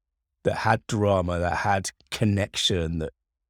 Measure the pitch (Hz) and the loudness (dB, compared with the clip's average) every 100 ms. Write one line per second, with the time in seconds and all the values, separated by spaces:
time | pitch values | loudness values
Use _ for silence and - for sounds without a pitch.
0 | _ _ _ _ - - 113 113 - 107 | _ _ _ _ -4 0 0 0 0 0
1 | 101 95 87 87 87 87 104 98 - _ | 2 2 2 -2 -2 -2 0 0 -2 _
2 | - - 107 98 104 - - 92 82 82 | -12 -2 0 0 -2 -2 -2 0 -2 -4
3 | 78 _ _ _ | -6 _ _ _